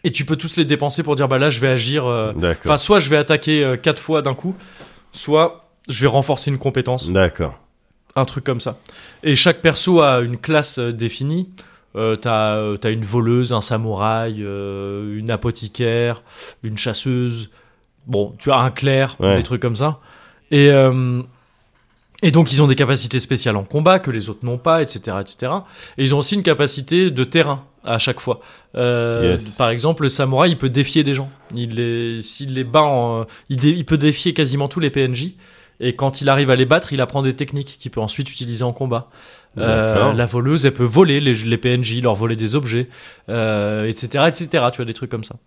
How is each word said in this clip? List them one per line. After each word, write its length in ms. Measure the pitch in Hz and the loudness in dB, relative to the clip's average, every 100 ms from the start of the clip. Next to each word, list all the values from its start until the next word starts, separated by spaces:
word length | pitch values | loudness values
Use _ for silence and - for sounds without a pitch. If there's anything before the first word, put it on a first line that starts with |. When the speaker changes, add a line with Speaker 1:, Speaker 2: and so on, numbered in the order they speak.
Speaker 1:
Et 80 | 165 | -2
tu 140 | - 139 | -4 -4
peux 100 | 156 | -4
tous 220 | 165 - | -2 -2
les 80 | 147 | 0
dépenser 360 | 143 143 151 | 0 0 -2
pour 140 | 151 139 | -2 0
dire, 140 | 135 | 2
bah 80 | 131 | 2
là, 100 | 147 | 2
je 120 | 120 | 2
vais 80 | 131 | 0
agir, 360 | 127 113 147 123 | 0 0 -2 0
euh, 280 | 120 110 | -2 -2
Speaker 2:
D'accord. 380 | 104 87 82 - | -2 -2 0 0
Speaker 1:
enfin, 40 | 147 | 0
soit 220 | - 208 | 4 2
je 100 | 139 | 4
vais 60 | 151 | 0
attaquer, 460 | 147 151 156 151 | 2 0 2 0
euh, 140 | 139 123 | 2 0
quatre 240 | 160 147 | -2 -2
fois 200 | - 156 | -2 -2
d'un 120 | 139 | 0
coup, 200 | 127 180 190 - - - - _ | -4 -6 -8 -16 -20 -20 -20 _
soit 560 | - - 151 165 - _ _ - | -12 0 2 2 -2 _ _ -8
je 140 | 113 | 0
vais 60 | 139 | 2
renforcer 440 | 135 131 139 - | 2 0 -2 -2
une 60 | 135 | -2
compétence. 520 | 139 131 123 127 76 | -2 -2 -2 -4 0
Speaker 2:
D'accord. 480 | 95 90 - 80 - _ _ _ _ _ - | 2 2 0 -6 -6 _ _ _ _ _ -4
Speaker 1:
Un 60 | |
truc 220 | 131 - 131 | -2 -4 -4
comme 160 | 123 | -4
ça. 160 | - 117 - - - - | -6 -8 -20 -20 -20 -6
Et 120 | 160 135 | 0 4
chaque 260 | 185 - | 4 4
perso 380 | 165 139 185 175 | 2 2 4 6
a 200 | 143 127 | 6 4
une 160 | 120 120 | 0 -6
classe, 400 | - 151 147 - | 0 0 0 -4
euh, 160 | 120 | -4
définie. 560 | 113 113 - 139 165 180 - - _ _ 101 | -4 -6 -4 -4 -4 -6 -12 -20 _ _ -2
Euh, 180 | 110 110 | -2 0
t'as, 400 | 123 110 107 107 | 0 0 2 0
euh, 220 | 107 101 | -2 -2
t'as 140 | 113 | -2
une 120 | 113 | -2
voleuse, 480 | 104 120 117 123 123 | -2 0 2 2 2
un 80 | 117 | -2
samouraï, 800 | - 110 110 98 107 113 113 107 | -2 -2 -2 -2 -2 0 -2 -6
euh, 760 | 101 101 98 98 98 101 104 107 | -8 -6 -8 -8 -8 -8 -8 -8
une 100 | 110 | -4
apothicaire, 960 | 110 120 - 104 - 120 117 120 113 _ - - - | -2 -4 -6 -12 -4 -2 0 -2 -4 _ -20 -20 -12
une 140 | 113 107 | -10 -6
chasseuse. 720 | 123 107 131 123 123 117 107 _ _ _ _ _ 123 | -6 -4 -2 -2 -2 -6 -12 _ _ _ _ _ -4
Bon, 260 | 101 101 110 | -2 -2 -4
tu 120 | 139 | 2
as 60 | 135 | 2
un 100 | 123 | 2
clerc, 460 | - 139 135 135 - | 0 0 2 0 0
Speaker 2:
Ouais. 160 | 95 98 | 2 2
Speaker 1:
des 80 | |
trucs 180 | 104 123 | 0 -2
comme 140 | 123 110 | -2 -2
ça. 240 | 147 147 _ - - _ _ | -2 -4 _ -20 -20 _ _
Et, 200 | 147 143 | 6 6
euh, 520 | 139 131 127 127 123 123 _ _ _ _ _ _ _ _ - | 8 6 4 0 -2 -6 _ _ _ _ _ _ _ _ 0
et 100 | 180 | 4
donc, 220 | 151 156 | 4 4
ils 80 | 135 | 4
ont 40 | 143 | 4
des 80 | 131 | 4
capacités 440 | 135 135 110 131 | 2 0 0 -4
spéciales 380 | - 131 120 104 | -2 -2 0 -2
en 60 | 98 | -2
combat 340 | 147 156 185 | 0 4 2
que 120 | 165 | 0
les 180 | 113 101 | -6 -6
autres 160 | 101 120 | -8 -6
n'ont 120 | 123 | -4
pas, 240 | 165 165 | 0 0
et 60 | 143 | 0
cetera, 340 | 107 107 98 | -6 -6 -6
et 40 | 98 | -8
cetera. 360 | - 127 185 185 - - - | -8 -6 -6 -8 -20 -18 -2
Et 60 | |
ils 120 | 135 143 | 0 2
ont 40 | |
aussi 160 | 143 202 | 2 0
une 80 | |
capacité 680 | 175 143 143 - 127 170 185 | 0 2 0 -2 0 2 2
de 120 | 127 127 | 0 0
terrain 380 | 165 151 135 - _ | 2 2 -2 -8 _
à 140 | - 113 | -4 -2
chaque 240 | - 123 | -2 -4
fois. 180 | - 113 - - _ - | -4 -6 -8 -20 _ -2
Euh, 560 | 123 120 117 117 - | 0 0 0 0 2
Speaker 2:
Yes. 220 | 87 107 - | 0 -4 -2
Speaker 1:
par 120 | 120 | 0
exemple, 340 | 120 147 160 | 2 -2 0
le 60 | 139 | 0
samouraï, 420 | - 131 135 175 | 0 0 2 2
il 60 | 151 | 2
peut 120 | 135 | 0
défier 340 | 127 139 160 | 0 2 2
des 100 | 143 | 0
gens. 160 | 135 135 - - | -2 -6 -16 -14
Il 220 | 120 120 113 | -8 -6 -4
les, 460 | 120 117 117 113 | -4 -4 -4 -6
s'il 320 | 110 - 139 | -8 -8 -6
les 100 | 131 | -6
bat 180 | 120 156 | 0 2
en, 420 | 151 131 120 113 113 - _ | 2 0 0 -2 -6 -12 _
il 80 | 131 | 0
dé-, 140 | 147 170 | 2 2
il 80 | 143 | 0
peut 120 | 160 | 2
défier 360 | 151 147 180 | 2 0 -2
quasiment 360 | 165 139 139 139 | 0 -2 -2 -4
tous 100 | 180 | -2
les 100 | 151 | -2
P 120 | 135 | 0
N 100 | 131 | -2
J. 220 | 123 165 - _ _ _ _ | -2 -6 -10 _ _ _ _
Et 160 | 123 120 | -4 -2
quand 260 | 135 135 | -4 0
il 80 | 139 | 2
arrive 200 | 135 135 | 2 4
à 60 | 127 | 4
les 100 | 131 | 4
battre, 280 | 165 - | 2 2
il 80 | 135 | -4
apprend 200 | 123 139 | -2 0
des 140 | 135 131 | -2 -2
techniques 420 | 127 143 135 - | -6 -6 -10 -14
qu'il 120 | - | -10
peut 100 | - | -6
ensuite 300 | 110 - 135 | -4 -4 -8
utiliser 320 | - 120 117 | -8 -8 -4
en 100 | 123 | -4
combat. 360 | 120 131 117 - - - - _ - | -4 -4 -4 -6 -20 -20 -20 _ -4
Euh, 360 | 113 110 110 | 0 2 2
Speaker 2:
D'accord. 200 | 104 123 | 2 2
Speaker 1:
la 120 | 113 120 | 2 0
voleuse, 400 | 120 127 156 135 | 0 0 2 2
elle 80 | |
peut 100 | 127 | 2
voler 360 | 123 127 180 143 | 2 6 6 4
les, 120 | 143 | 2
les 240 | 113 113 113 | 0 0 0
P 120 | 123 | 0
N 100 | 123 | 0
J, 180 | 113 117 | 0 0
leur 140 | 120 101 | 0 0
voler 200 | 113 113 | -2 -2
des 200 | 110 135 | -2 -2
objets, 340 | 127 117 123 - - - - | -2 -4 -4 -12 -20 -20 -8
euh, 560 | 117 110 107 104 107 107 | -4 -2 0 -2 -2 -4
et 80 | |
cetera, 360 | 110 117 139 160 | -4 -4 2 2
et 40 | |
cetera, 360 | - 160 165 123 | 0 -4 0 0
tu 60 | - | -2
vois, 80 | 117 | -8
des 80 | |
trucs 180 | 110 127 | -8 -8
comme 120 | 113 | -10
ça. 120 | 110 - | -10 -16